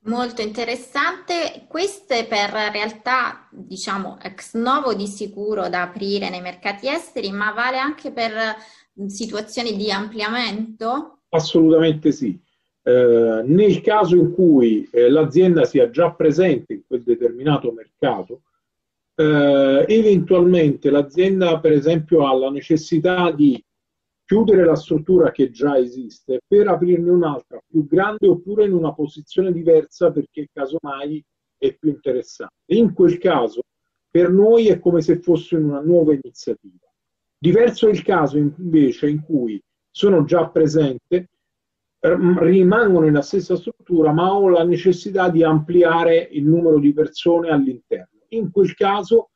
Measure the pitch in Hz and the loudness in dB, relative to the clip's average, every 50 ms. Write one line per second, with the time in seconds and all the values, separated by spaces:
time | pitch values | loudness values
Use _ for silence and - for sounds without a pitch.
0 | _ 214 233 240 247 240 226 - 214 214 208 233 233 233 240 254 262 - _ 277 | _ -6 -6 -6 -6 -8 -8 -8 -10 -8 -8 -8 -8 -8 -8 -10 -12 -10 _ -6
1 | 294 339 370 370 - - 359 339 320 - - - _ _ - 320 370 403 - - | -4 -4 -6 -10 -10 -8 -6 -6 -6 -8 -10 -14 _ _ -8 -6 -6 -6 -8 -12
2 | _ _ 262 233 226 226 226 208 202 202 208 214 214 208 208 208 214 226 220 - | _ _ -4 -4 -4 -4 -4 -4 -4 -4 -6 -6 -6 -6 -6 -6 -8 -8 -10 -10
3 | _ 247 254 262 240 - - - _ _ _ - 196 - 190 190 - - 196 196 | _ -4 -4 -4 -4 -6 -8 -12 _ _ _ -20 -20 -18 -16 -14 -10 -8 -8 -8
4 | 190 - - - - 190 196 - - - _ 226 233 254 269 294 285 254 220 196 | -8 -12 -14 -16 -18 -18 -18 -18 -20 -12 _ -6 -2 -2 -2 -2 -2 -4 -6 -6
5 | 202 208 202 - 214 196 202 196 202 208 214 208 180 175 180 180 175 175 - 220 | -6 -10 -10 -12 -14 -14 -12 -10 -8 -6 -6 -6 -6 -6 -6 -6 -8 -8 -10 -10
6 | 202 196 202 202 196 185 185 180 180 180 180 - _ 208 202 202 226 262 294 339 | -8 -6 -6 -6 -6 -8 -10 -12 -14 -14 -16 -10 _ -10 -10 -8 -8 -6 -6 -6
7 | 330 - _ 262 202 196 196 202 208 214 202 214 240 254 262 262 262 285 302 - | -8 -12 _ -12 -10 -10 -8 -6 -6 -6 -6 -6 -6 -6 -4 -4 -6 -6 -8 -10
8 | - 285 - 247 226 226 214 220 226 220 214 220 - - _ _ _ _ _ - | -14 -14 -8 -8 -8 -6 -6 -6 -6 -8 -8 -12 -16 -20 _ _ _ _ _ -14
9 | 202 196 196 - 233 220 - 208 214 214 - 254 240 240 208 196 208 214 196 196 | -14 -14 -10 -12 -12 -10 -10 -12 -12 -10 -10 -10 -8 -8 -8 -6 -6 -6 -6 -6
10 | 208 214 220 220 208 208 220 247 240 214 196 214 220 226 220 _ 220 226 247 285 | -8 -10 -10 -10 -8 -6 -6 -6 -6 -6 -8 -8 -10 -12 -12 _ -8 -6 -6 -8
11 | 320 - _ _ _ _ - 160 156 - - 175 160 160 160 160 165 165 151 156 | -8 -12 _ _ _ _ -6 -6 -4 -2 0 2 4 4 4 4 2 0 -2 -2
12 | - 160 143 - 139 107 - - _ _ _ _ _ _ _ _ _ 123 123 123 | -2 -2 -2 -2 -4 -8 -8 -10 _ _ _ _ _ _ _ _ _ 2 2 4
13 | 123 120 117 117 117 113 110 113 117 131 151 185 214 202 180 - - - 214 214 | 4 4 4 4 2 0 0 -4 0 0 2 4 4 4 2 2 0 0 2 2
14 | 208 165 175 180 160 - - - 185 170 156 135 120 117 110 104 - - - 120 | 2 4 4 2 2 2 0 2 4 4 6 4 4 2 0 -2 -4 -2 0 2
15 | 123 123 139 156 156 143 123 175 185 185 175 160 131 - - 139 123 117 - 151 | 4 4 4 2 0 2 2 2 4 4 4 2 0 0 2 0 0 0 2 0
16 | 175 165 160 _ 160 156 143 160 185 185 147 117 - _ 113 98 _ _ 131 120 | -2 -2 0 _ 0 0 2 2 2 0 0 -2 -4 _ -14 -16 _ _ -8 -8
17 | 117 120 117 117 120 117 117 123 135 151 147 139 - 120 113 113 - _ _ _ | -2 -2 -2 0 0 -4 -4 -2 -2 -2 -2 -2 -2 -6 -8 -8 -20 _ _ _
18 | - 139 120 - 90 _ 120 - _ _ _ _ _ _ _ _ _ _ _ _ | -4 -4 -4 -4 -8 _ -16 -20 _ _ _ _ _ _ _ _ _ _ _ _
19 | _ _ _ - 156 151 151 147 143 143 139 139 139 135 135 139 - - 214 226 | _ _ _ -2 0 0 2 2 2 2 2 2 2 2 2 2 2 2 2 2
20 | 220 214 202 180 - - 185 180 175 180 180 175 160 147 135 - _ 143 139 143 | 4 4 2 2 2 2 2 4 4 4 4 4 2 0 0 0 _ 0 0 0
21 | 139 139 - 170 185 190 196 185 185 170 165 156 156 160 151 147 139 156 170 165 | 0 -2 -2 0 0 0 2 0 0 0 0 0 0 2 0 2 2 0 0 0
22 | 156 - 175 156 143 135 131 131 131 135 139 143 139 - 160 156 - - 175 156 | 0 2 2 2 2 2 0 0 -2 -2 -6 -8 -4 -2 -2 -2 -2 -2 -4 -2
23 | 156 180 180 180 180 170 151 147 147 143 127 117 _ _ _ _ _ _ _ _ | 0 0 0 0 -2 -2 0 2 2 2 2 0 _ _ _ _ _ _ _ _
24 | _ _ _ _ _ _ 190 214 226 202 208 185 175 170 156 151 - - 170 156 | _ _ _ _ _ _ 0 0 4 4 4 4 4 4 2 0 -2 -4 -4 -4
25 | 156 - 185 180 165 - - - 135 127 117 117 135 147 143 131 127 123 123 131 | 0 2 2 4 4 2 2 0 -2 -2 -2 -4 -4 0 0 0 0 0 -6 -14
26 | 127 110 - _ _ - 127 127 _ _ 196 208 208 208 175 156 175 175 180 165 | -16 -16 -18 _ _ -8 -8 -8 _ _ 2 2 4 2 0 -2 0 0 0 0
27 | 170 175 180 175 170 156 143 123 _ _ - - _ _ - 160 151 139 156 180 | 2 0 2 2 0 -2 -4 -8 _ _ -20 -20 _ _ -4 -4 -2 0 0 0
28 | 190 208 214 214 202 196 170 175 - 190 208 208 214 202 185 175 165 147 - - | 0 -2 -4 0 2 2 2 2 -2 -8 -2 0 0 0 0 -2 -2 -4 -6 -6
29 | 151 147 _ 156 151 _ - - 185 190 180 165 165 165 165 156 151 - _ - | -8 -8 _ -16 -20 _ -4 -2 -2 -2 -2 -2 2 4 4 4 2 0 _ -2
30 | 180 170 147 147 143 - _ 151 147 - _ 147 135 131 147 165 - 147 139 139 | -2 0 0 -2 -8 -8 _ -14 -14 -14 _ -10 -10 -8 -8 -10 -10 -10 -12 -10
31 | 143 147 156 151 139 _ _ _ _ _ _ _ 139 135 - _ - 156 143 - | -10 -10 -10 -12 _ _ _ _ _ _ _ _ -4 -4 -4 _ -4 -4 -4 -4
32 | _ 139 127 127 117 - - - - 90 _ _ _ _ 165 220 233 196 - - | _ -4 -4 -4 -6 -10 -16 -20 -20 -20 _ _ _ _ 2 2 2 2 2 2
33 | 185 165 - - - 180 165 139 120 110 - 117 - _ _ _ _ _ _ _ | 2 2 2 0 -2 0 0 0 -2 -4 -6 -8 -12 _ _ _ _ _ _ _
34 | _ _ _ 170 180 175 180 190 202 214 233 233 226 214 175 175 - 180 175 170 | _ _ _ 0 2 4 4 4 4 6 6 4 4 4 2 2 0 0 0 2
35 | 156 165 165 151 - - 170 156 - - 180 160 156 147 143 139 147 160 175 175 | 2 0 0 0 2 0 0 0 0 -4 -2 -2 -2 -2 -4 -4 0 2 2 4
36 | 160 151 151 135 135 123 _ - - - 113 _ _ 98 90 90 _ _ _ _ | 4 4 0 0 -2 -14 _ -14 -10 -10 -10 _ _ -20 _ _ _ _ _ _
37 | _ _ _ _ _ _ _ _ - 156 180 220 233 240 226 - 226 214 202 156 | _ _ _ _ _ _ _ _ 0 2 4 4 4 2 2 2 2 2 2 2
38 | - - 196 175 151 135 135 147 147 143 147 - 185 175 160 156 143 127 117 - | -2 -2 0 0 0 0 0 0 0 0 -2 -6 -8 0 2 4 4 4 2 0
39 | - 147 147 151 151 - 165 139 123 113 104 98 _ _ _ _ _ _ _ - | -2 -2 -2 -4 -6 -4 -4 -4 -2 -4 -8 -10 _ _ _ _ _ _ _ -2
40 | - 208 196 165 147 156 175 175 165 170 - 170 160 147 147 160 151 139 127 123 | 0 2 4 2 2 2 0 0 0 0 0 0 0 2 2 0 0 0 -2 -8
41 | _ _ 175 180 180 _ _ _ _ _ _ _ _ _ _ _ _ _ _ _ | _ _ -4 -4 -4 _ _ _ _ _ _ _ _ _ _ _ _ _ _ _
42 | - 156 175 180 180 175 180 175 165 165 185 190 185 180 208 226 240 208 185 170 | -2 0 0 2 2 2 2 2 2 2 4 4 4 4 2 2 2 2 2 2
43 | 160 156 147 147 139 - - 196 - - 185 175 - - - _ _ _ 180 165 | 2 2 2 0 -2 -2 -4 -6 -4 -4 -6 -6 -6 -10 -16 _ _ _ 0 0
44 | 160 151 147 160 175 185 196 202 196 190 175 170 165 175 175 156 - 190 180 - | 2 2 2 0 0 0 0 0 2 2 2 2 2 0 -2 0 0 0 0 0
45 | - 208 190 190 185 180 165 165 165 156 156 156 151 165 175 180 175 165 165 165 | -4 -6 -4 -2 -2 0 2 2 2 4 2 0 0 0 2 2 4 4 2 0
46 | 165 165 165 165 170 - - 151 139 151 160 170 170 165 156 147 143 143 147 151 | 2 2 2 2 0 -2 -6 -2 0 2 2 2 2 2 2 4 4 2 2 2
47 | 156 151 - - - 175 170 170 170 165 156 143 139 131 - 123 _ _ - - | -2 -4 -4 -4 0 0 0 0 0 0 0 0 0 -2 -4 -8 _ _ -8 -8
48 | 185 _ _ _ _ _ - 226 214 185 180 202 190 156 - _ 208 196 196 208 | -8 _ _ _ _ _ -8 -6 -6 -4 0 0 0 0 0 _ -2 -2 -2 -2
49 | 185 175 226 226 - _ _ | -2 2 0 0 0 _ _